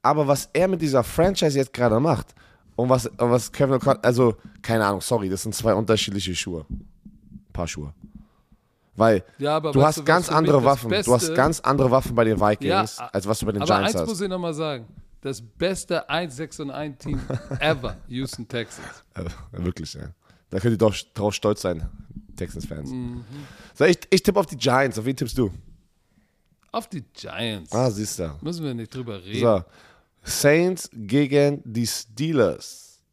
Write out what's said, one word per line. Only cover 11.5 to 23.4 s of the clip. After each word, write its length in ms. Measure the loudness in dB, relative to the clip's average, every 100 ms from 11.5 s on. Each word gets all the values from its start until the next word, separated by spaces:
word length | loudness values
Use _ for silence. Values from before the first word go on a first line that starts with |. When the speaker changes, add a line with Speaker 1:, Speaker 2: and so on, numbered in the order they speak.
| 2
Speaker 1:
andere 280 | 0 2 4
Waffen 240 | 4 2
bei 100 | 2
den 160 | 2 4
Vikings, 580 | 2 2 0 0 0 -8
Speaker 2:
Ja, 120 | -6
Speaker 1:
als 160 | -4 -2
was 120 | -2
du 80 | -2
bei 40 |
den 120 | -2
Speaker 2:
aber 100 | 2
Speaker 1:
Giants 220 | 2 2 0
Speaker 2:
eins 60 |
Speaker 1:
hast. 60 | -2
Speaker 2:
muss 120 | -4
ich 80 | -4
nochmal 240 | -4 -6
sagen, 320 | -4 -6 -6 -10 -20 -20 -12
das 200 | -8 -8
beste 640 | -12 -4 -2 -2 -4 -4 -2
eins 280 | -4 -4 -10
sechs 240 | -12 -10
und 100 | -10
ein 260 | -8 -8 -10
Team 200 | -6 -6 -4 -8
Speaker 1:
<laughs> 200 | -6 -2
Speaker 2:
ever, 380 | 0 0 -4 -10 -10
Houston 380 | -8 -8 -10 -8
Texans. 560 | -8 -8 -12 -18 -20 _ -12
Speaker 1:
Äh, 100 | -10 -12 -14
wirklich, 420 | -6 -6 -6 -12 -12
ja. 140 | -16 -18 _ _ _
Da 80 | -2
könnt 140 | 0
ihr 40 | 4
doch 160 | 2
st-, 140 | 2 -10 -4
drauf 180 | -4
stolz 300 | 0 0 0
sein, 260 | -2 -4 -8 -12 -18 -18 -18 -12
Texans-Fans. 560 | -10 -10 -10 -10 -10
Speaker 2:
Mhm. 340 | -10 -10 -12 -14 -18